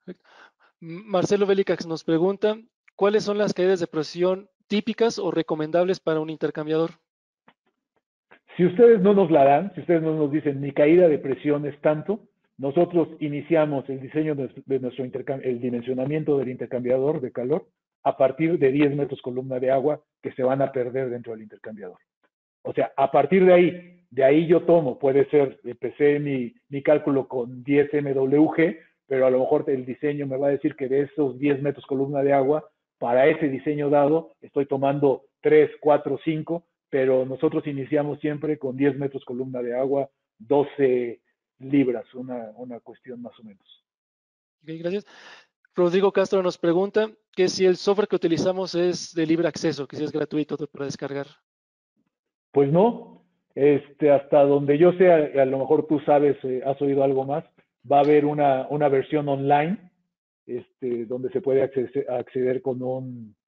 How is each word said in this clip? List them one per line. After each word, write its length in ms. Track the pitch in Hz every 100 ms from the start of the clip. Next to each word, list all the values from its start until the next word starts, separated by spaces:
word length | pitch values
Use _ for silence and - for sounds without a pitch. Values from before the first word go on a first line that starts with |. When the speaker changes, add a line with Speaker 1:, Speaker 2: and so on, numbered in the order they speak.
| - 180 _ - - _ _ _
Speaker 1:
Marcelo 680 | 165 170 220 190 160 202 196
Bélicax 400 | 196 190 170 170
nos 180 | 160
pregunta, 540 | - 160 180 196 214 220 226 _ _ -
¿cuáles 280 | 196 214
son 140 | 190 208
las 160 | 202
caídas 260 | - 180 190
de 60 | 170
presión 640 | 160 147 170 180 185 208 _ -
típicas 520 | 208 220 214 226 220
o 100 | 175
recomendables 680 | 160 156 156 156 170 180 180
para 200 | - 160
un 120 | 156
intercambiador? 580 | 156 151 151 151 156 165 170 _ _ _ _ _ _ _ _ _ _ _ _ _ _ _ -
Speaker 2:
Si 80 | 175
ustedes 340 | 180 233 226
no 140 | 190
nos 160 | 196 175
la 140 | 156
dan, 300 | 139 143 196 -
si 60 |
ustedes 200 | 139 170
no 140 | 160 156
nos 160 | 147
dicen, 280 | 151 147 135
"Mi 120 | 139
caída 360 | 135 147 175 180
de 120 | 147
presión 480 | 139 131 151 147 147
es 120 | 139
tanto", 460 | 160 151 156 214 - _ _ -
nosotros 520 | 135 151 175 175 151 -
iniciamos 720 | 151 147 - 165 151 139 -
el 100 | 131
diseño 360 | 131 156 156 143
de, 140 | 123 - 139
de 120 | 135
nuestro 240 | 127 120
intercam-, 380 | 127 123 123 135
el 160 | 131 120
dimensionamiento 800 | 123 120 117 127 135 156 151 143
del 120 | 127
intercambiador 680 | 127 120 123 123 131 139 156
de 120 | 127
calor 360 | - 120 165 - _ _ _
a 120 | - -
partir 440 | 135 131 160 175
de 120 | 135
diez 240 | 143 147 143
metros 260 | 135 131
columna 360 | 131 123 131 127
de 120 | 127
agua 320 | 135 139 147 _ _
que 120 | 135
se 100 | -
van 180 | 127 135
a 100 | 135
perder 380 | 135 123 127 127
dentro 220 | 120 117
del 100 | 110
intercambiador. 560 | 107 104 113 107 92 - _ _ _ _ _ _
O 100 | 120
sea, 200 | 135 - -
a 160 | 139
partir 320 | 147 143 190 185
de 80 |
ahí, 520 | 180 175 - - _ _
de 120 | 123
ahí 220 | 135 151 165
yo 160 | 170 170
tomo, 340 | 170 139 113
puede 280 | 139 139 135
ser, 280 | 151 135 -
empecé 560 | 120 117 120 - 147 147
mi, 340 | 147 135 120 - _
mi 140 | 139
cálculo 440 | 139 151 147 135 127
con 360 | 131 120 127
diez 280 | 123 143 147
M 220 | 147 143
W 320 | 135 131 143 156
G, 280 | - 165 160 _ _ -
pero 180 | 131 131
a 60 |
lo 80 | 127
mejor 260 | 127 151 147
el 160 | 135
diseño 440 | 127 117 147 147 139
me 100 | 131
va 100 | 143
a 40 |
decir 240 | 139 151 -
que 120 | 127
de 140 | 135
esos 380 | 135 - 139 123
diez 200 | 143 135
metros 280 | 143 135 -
columna 340 | 135 139 143
de 120 | 139
agua, 360 | 139 135 151 151 _ _ _
para 260 | 123 123 143
ese 220 | 156 147
diseño 400 | 135 151 147 143
dado, 460 | 147 143 160 160 _
estoy 260 | - 143 139
tomando 560 | 139 139 143 139 123 _ _
tres, 300 | 151 151 147 -
cuatro, 380 | 151 147 147 131
cinco, 420 | - 156 160 170 - _ _
pero 360 | 139 131 131 131
nosotros 400 | 131 160 160 156
iniciamos 540 | 139 131 147 147 143
siempre 400 | 151 147 156 151
con 180 | 135 127
diez 180 | 139 131
metros 300 | 139 135 -
columna 360 | 123 131 127
de 120 | 123 123
agua, 320 | 135 139 135 _ _ _
doce 840 | 110 143 143 - 135 123 120 113 _ _ _ _
libras, 460 | 131 143 127 117 101
una, 380 | 127 131 123 110 110
una 220 | 127 117
cuestión 400 | - 110 127 120
más 160 | 120 -
o 40 |
menos. 420 | 110 98 _ _ _ _ _ _ _ _ _ _
Speaker 1:
Ok, 60 | 147 160
gracias. 260 | 170 202 - - - - _ _ _ -
Rodrigo 360 | 175 185 196
Castro 320 | 196 190 196
nos 140 | 180 -
pregunta 520 | 170 170 202 214 220 - _
que 160 | - 180
si 180 | 165 185
el 120 | 175
software 300 | - 202 208
que 100 | 180
utilizamos 580 | 175 160 170 185 185 170
es 380 | 180 170 -
de 120 | 165 160
libre 220 | 160 170
acceso, 400 | - 165 139 131
que 80 | 135
si 80 |
es 80 | 147
gratuito 460 | 156 147 151 147 147 147
para 180 | - 139
descargar. 420 | - 139 139 139 _ _ _ _ _ _ _ _ _ _ _ _
Speaker 2:
Pues 200 | 139 139
no, 520 | 165 226 233 - - _ _ _ -
este, 560 | 143 139 - - 147
hasta 320 | 139 - 147
donde 340 | 143 143 143 147
yo 140 | 180
sé, 180 | 175 185
a, 300 | 165 147 135
a 40 | 135
lo 120 | 135
mejor 300 | 131 156 151
tú 120 | 151
sabes, 360 | - 147 147 139
eh, 180 | 131 127 135
has 140 | 139
oído 220 | 143 139
algo 200 | 139 135 135
más, 180 | 147 - _ _ _ 120
va 80 | 143
a 60 |
haber 220 | 143 151 147
una, 420 | 151 143 131 131
una 200 | 147 147
versión 380 | 135 131 151 143
online, 640 | 139 139 143 160 208 - _ _ _ _ _ -
este, 600 | 123 - _ 131 117 110
donde 240 | 123 127
se 120 | 127
puede 220 | 135 135
accese-, 440 | 127 135 120 139 131
acceder 520 | 123 120 131 127 123
con 220 | 135 127
un, 520 | 127 131 131 123 110 98